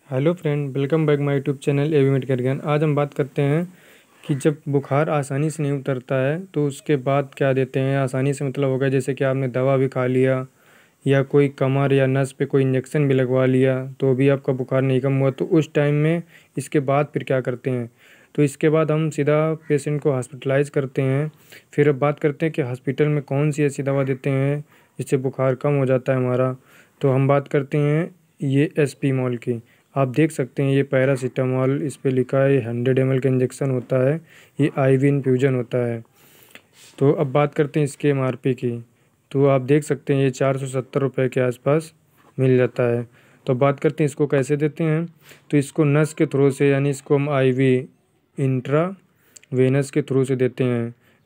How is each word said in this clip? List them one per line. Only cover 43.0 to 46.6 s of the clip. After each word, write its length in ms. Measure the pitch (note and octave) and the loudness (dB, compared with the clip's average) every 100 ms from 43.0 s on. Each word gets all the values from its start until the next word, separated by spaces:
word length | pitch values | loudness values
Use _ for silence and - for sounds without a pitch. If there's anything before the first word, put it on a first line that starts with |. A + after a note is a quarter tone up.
| A#2 _ _ _ - | -4 _ _ _ -4
तो 80 | |
बात 260 | B2+ C#3 C3+ | 2 2 2
करते 240 | D#3 D3 | -2 0
हैं 40 | D3+ | -2
इसको 180 | - C#3+ | 0 0
कैसे 300 | C#3+ C3 D3 | 0 0 -2
देते 280 | D3+ D3 | -2 -2
हैं। 200 | D#3+ D#3 E3+ _ - - _ | -2 -2 -4 _ -20 -20 _
तो 60 | D3 | 0
इसको 280 | C#3 - | 0 0
नस 300 | D3 D3 D#3 | 2 2 0
के 120 | - D3+ | 0 -2
through 260 | C#3 C#3 | 2 2
से, 160 | C3+ | 2